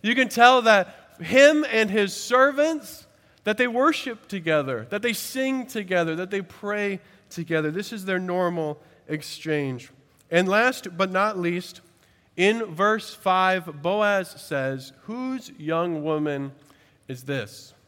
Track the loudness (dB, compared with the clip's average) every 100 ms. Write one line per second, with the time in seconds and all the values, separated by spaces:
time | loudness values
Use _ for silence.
0 | 0 0 0 6 6 8 6 4 2 -10
1 | -20 -14 2 8 8 6 0 0 2 2
2 | 0 -4 0 4 4 4 0 0 -10 -20
3 | -20 _ _ _ -4 0 0 4 2 2
4 | -6 -12 -10 -6 0 0 0 -6 -6 -4
5 | -4 -4 -6 -4 -2 -2 -6 -8 -2 0
6 | 0 -2 -4 -6 -8 -10 -6 -4 -4 -6
7 | -12 -20 _ -12 -2 -2 -2 -4 -8 -10
8 | -4 -4 -2 -2 0 -2 -6 -8 -16 _
9 | -10 -8 -8 -12 -4 -2 -2 -6 -12 _
10 | _ _ _ 2 4 2 2 -2 -12 -4
11 | -2 0 0 0 -2 -4 -8 -20 _ _
12 | _ _ _ 0 2 2 -4 0 2 2
13 | -4 -6 0 2 4 0 -4 -6 -2 2
14 | 2 0 -2 -14 -6 -4 -2 -6 -12 -18
15 | -14 -10 -8 -8 -12 -12 -4 -2 -2 -2
16 | -2 -2 -2 -4 -8 -12 _ _ _ _
17 | -16 -14 -6 -6 -6 -14 -20 _